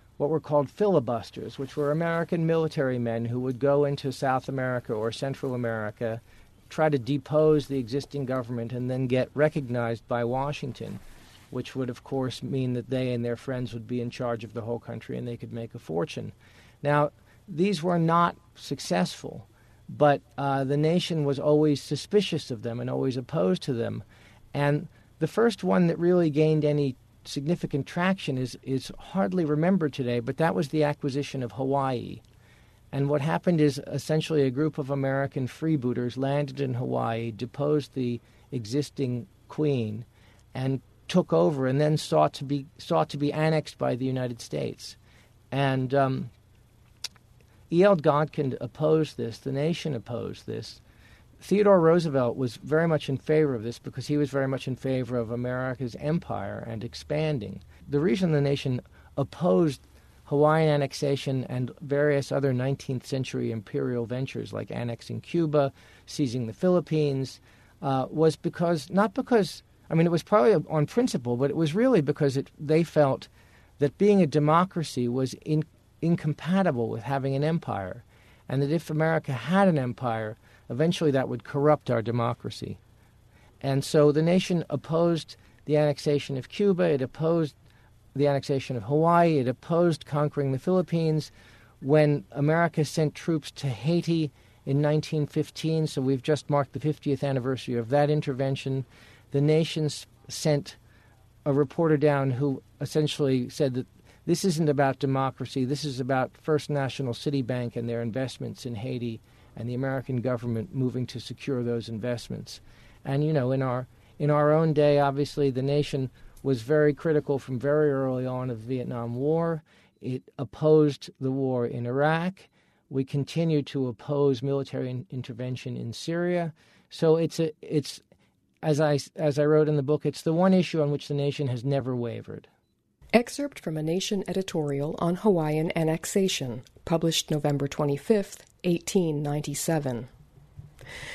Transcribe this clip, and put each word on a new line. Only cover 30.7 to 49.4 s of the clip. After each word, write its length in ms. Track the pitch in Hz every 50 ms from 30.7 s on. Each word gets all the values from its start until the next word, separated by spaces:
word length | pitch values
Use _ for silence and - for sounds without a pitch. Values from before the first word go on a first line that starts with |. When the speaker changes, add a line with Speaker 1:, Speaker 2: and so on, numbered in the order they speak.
| - 156 147
Speaker 1:
acquisition 580 | 147 147 - - 143 123 143 143 - - 135 127
of 80 | 113
Hawaii. 680 | - 117 135 135 135 143 135 131 131 117 101 95 92 - - _ _ - - - - _ - _ _ _ _ - -
And 160 | 139 139 143
what 100 | 147 147
happened 400 | 135 160 165 165 - 185 175 156
is 180 | 151 147 131 139 -
essentially 560 | - - 135 - - 156 156 156 - 160 151 139
a 60 | 131
group 280 | 123 135 156 156 151
of 120 | - 143 131
American 560 | 139 139 135 135 135 139 139 135 - 143 131
freebooters 720 | 120 - - 160 160 160 139 117 123 120 123 123 120 117
landed 460 | 127 135 135 139 147 147 135 131 135
in 140 | 139 131 127
Hawaii, 540 | 120 127 127 127 123 120 117 113 113 117 117
deposed 640 | 110 98 127 120 - - 143 147 151 151 139 - -
the 280 | 135 127 120 120 117 - _ - - - _ -
existing 760 | 127 110 101 120 147 139 - - - 139 123 123 120 - - - _ _ -
queen, 560 | - - 151 147 139 127 113 107 107 113 120 - _ _ - - - - _ _ -
and 240 | 123 131 135 135 127 - _ _ _ _ -
took 240 | - 180 165 - 170
over 340 | 160 175 175 151 135 131
and 140 | 127 131 143
then 160 | 151 151 156
sought 340 | 147 - - 165 151 151 147 -
to 100 | - 143
be, 220 | 131 143 143 139 - _
sought 320 | - - - 170 160 160 -
to 80 | -
be 160 | 143 147 143 -
annexed 440 | 151 156 160 160 156 147 - -
by 180 | - 135 127 127
the 100 | 117 131
United 340 | 131 131 131 127 123 120 113
States. 560 | - - 151 143 135 117 - - - - - - _ _ - - - _ _ _ _ _
And, 420 | 131 135 139 135 131 131 131 127 135
um, 360 | 139 135 131 131 131 131 120 - _ _ _ _ _ _ _ _ _ _ _ _ _ - - - - _ _ _ _ _ _ _ - - _
E 100 | 165 170
L 140 | 190 202 202
Godkin 600 | 165 135 160 143 147 156 143 - - 143 131 120 -
opposed 560 | 123 117 - - 151 156 160 160 156 151 -
this. 220 | - 117 117 110
The 120 | -